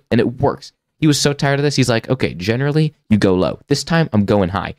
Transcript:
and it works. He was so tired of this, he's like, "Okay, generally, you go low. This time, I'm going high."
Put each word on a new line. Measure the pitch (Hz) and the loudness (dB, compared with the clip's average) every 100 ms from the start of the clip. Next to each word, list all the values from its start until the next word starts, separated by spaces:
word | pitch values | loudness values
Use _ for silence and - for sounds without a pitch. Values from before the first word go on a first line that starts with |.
| - | -2
and | 113 | 0
it | 123 120 | 0 0
works. | 139 65 - _ _ _ | -2 -2 -10 _ _ _
He | 156 | 0
was | 139 | 2
so | 151 | 0
tired | 139 143 139 | 0 -2 0
of | |
this, | 143 135 | 0 0
he's | 123 | 0
like, | 113 - | 0 -2
"Okay, | 131 90 | -2 -2
generally, | 65 90 117 143 147 156 - - | -4 -4 -2 0 0 -2 -4 -2
you | 107 | 2
go | 98 | 4
low. | 90 80 - - | 2 0 -4 -4
This | 143 | -4
time, | - 165 160 | 0 0 0
I'm | 104 | 0
going | 101 104 90 | 2 2 0
high." | 92 82 | -2 -6